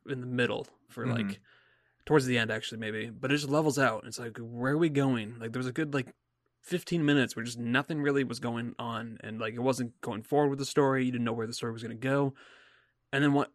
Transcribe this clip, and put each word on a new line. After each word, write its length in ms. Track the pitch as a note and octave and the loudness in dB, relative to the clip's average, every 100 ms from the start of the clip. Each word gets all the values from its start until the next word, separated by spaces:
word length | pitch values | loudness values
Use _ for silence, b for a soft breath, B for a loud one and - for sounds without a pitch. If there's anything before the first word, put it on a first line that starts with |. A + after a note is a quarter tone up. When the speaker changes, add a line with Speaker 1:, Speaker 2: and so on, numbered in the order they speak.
| - | -8
Speaker 1:
in 120 | B2+ | -6
the 60 | B2 | -2
middle 400 | B2 A#2+ - - _ _ | 0 0 0 -6 _ _
for, 160 | - B2+ | -6 -2
Speaker 2:
Mm-hmm. 220 | A#2 G2+ | 0 -2
Speaker 1:
like, 120 | G2 b b b b b b | -6 b b b b b b
towards 220 | - D3+ B2+ | 4 4 4
the 100 | A#2+ | 2
end, 140 | A2+ | 2
actually, 280 | A2 - A2+ | -2 -6 -6
maybe, 300 | G#2+ G#2+ A#2 | -6 -6 -8
but 200 | G#2 C3 | -6 0
it 60 | D3 | 0
just 120 | C#3+ | 2
levels 300 | D3+ D#3 C3 | 2 2 4
out. 240 | B2+ A2 - | 2 2 -6
It's 120 | - | -10
like, 180 | A#2+ A2 | -10 -10
"Where 340 | A2+ A#2 C3 | -10 -2 0
are 40 | D3+ | 2
we 100 | E3 | 4
going?" 500 | C#3 C3+ A#2+ G#2 A#2+ | 4 4 2 -2 -8
Like, 140 | A2+ | -6
there 80 | B2 | -4
was 80 | B2+ | -4
a 40 | |
good, 220 | A#2+ D3+ | -2 -2
like, 180 | C#3 B2 - _ _ _ _ | -2 -4 -12 _ _ _ _
fifteen 440 | - F3+ - E3+ D3 | -6 -6 -2 2 4
minutes 300 | C#3+ A#2+ - | 4 2 -2
where 80 | |
just 160 | A#2+ A#2+ | -8 -6
nothing 420 | A#2 B2+ C#3+ D#3 | 0 0 0 -2
really 220 | C#3+ C#3 | 2 2
was 160 | B2+ A#2+ | 0 -4
going 340 | A#2+ A#2 A#2+ - | -4 -4 -6 -8
on, 400 | A#2+ A2+ A#2 A2+ | -6 -6 -8 -12
and, 160 | G#2+ A2 | -10 -6
like, 140 | A2 | -6
it 60 | A#2 | -2
wasn't 360 | C3 B2+ A#2+ - | 0 0 -4 -6
going 220 | A#2+ A2 | -8 -8
forward 240 | - D3 C#3+ | 0 2 4
with 80 | C#3 | 0
the 60 | |
story. 400 | C3+ D3+ C#3 C3 B2+ | 0 4 4 4 2
You 60 | |
didn't 120 | A#2+ | 0
know 80 | A#2 | 0
where 140 | A2+ A2 | 0 -4
the 60 | |
story 180 | - A#2 | -4 -6
was 100 | A2+ | -6
gonna 120 | A#2 | -10
go. 400 | A2+ C3 C#3 C#3 B B B B B B B - | -4 0 2 2 B B B B B B B -4
And 100 | C3+ | 2
then 100 | C#3+ | 4
what 180 | C#3+ - | 4 2